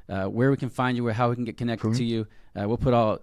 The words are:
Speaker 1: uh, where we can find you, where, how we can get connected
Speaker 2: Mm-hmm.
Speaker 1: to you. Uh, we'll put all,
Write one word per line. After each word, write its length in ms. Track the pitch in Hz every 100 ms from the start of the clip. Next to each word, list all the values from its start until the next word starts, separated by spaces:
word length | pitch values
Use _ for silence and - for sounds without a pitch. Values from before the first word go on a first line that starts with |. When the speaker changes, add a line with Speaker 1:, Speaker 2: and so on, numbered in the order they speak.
| -
Speaker 1:
uh, 200 | 95 98
where 220 | 104 135
we 60 | 135
can 140 | 131
find 260 | - 127 123
you, 80 |
where, 80 | 120
how 180 | 110 123
we 60 | 120
can 80 |
get 140 | 117 -
connected 300 | 120 117 110
Speaker 2:
Mm-hmm. 80 | 117
Speaker 1:
to 60 | 117
you. 220 | 113 107 - - 95
Uh, 100 | 101
we'll 100 | 120
put 160 | 135
all, 260 | 120 110 95